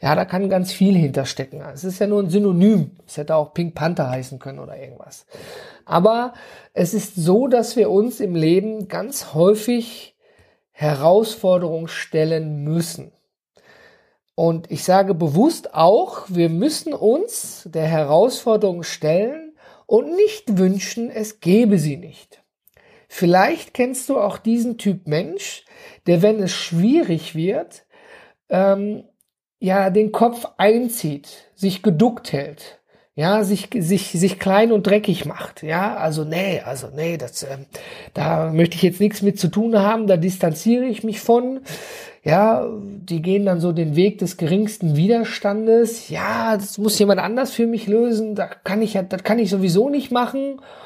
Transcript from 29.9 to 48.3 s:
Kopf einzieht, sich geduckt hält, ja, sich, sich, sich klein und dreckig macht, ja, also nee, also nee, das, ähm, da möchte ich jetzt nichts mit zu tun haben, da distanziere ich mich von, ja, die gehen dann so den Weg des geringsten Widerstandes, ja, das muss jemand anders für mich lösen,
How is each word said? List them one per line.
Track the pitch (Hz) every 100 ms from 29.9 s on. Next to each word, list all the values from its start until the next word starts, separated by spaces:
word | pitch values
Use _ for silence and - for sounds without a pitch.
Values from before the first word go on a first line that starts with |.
| 190 214
Kopf | 214 226 233 - -
einzieht, | 202 233 247 - 156 143 - - _ _
sich | 190 185
geduckt | 214 156 240 233 -
hält, | - 139 147 - - _ _ _ -
ja, | 160 208 196
sich, | 202 -
sich, | 233 165 196 196
sich | 170 185 190
klein | 196 190 233
und | 214 185
dreckig | 208 214 170 147
macht, | - - -
ja, | 156 165 202 214
also | 160 156 151
nee, | 175 190 165 -
also | 131 127
nee, | 139 165 165
das, | 123 -
ähm, | 139 139 139 - - - -
da | - 151 165 160
möchte | 156 170 170
ich |
jetzt | 185 180
nichts | 208 208
mit | 202 202
zu | 170
tun | 202 226 220
haben, | 196 226 208
da | 180
distanziere | 180 185 175 156 220 247
ich | 254 214 220
mich | 214
von, | - 233 254 262 269 - - - - -
ja, | 147 165 220 226 240 220
die | 202 202 185 165
gehen | 170 196 196
dann | 175
so | 175
den | 170 160 147
Weg | 196 208
des | 175 -
geringsten | 160 190 214 - 165 147
Widerstandes, | 185 233 220 - 202 208 220 226 233 - -
ja, | - 196 226 226 214
das | 196 -
muss | 214 -
jemand | 202 190
anders | 175 240 247
für | - 233
mich | 233 -
lösen, | 214 240 220 220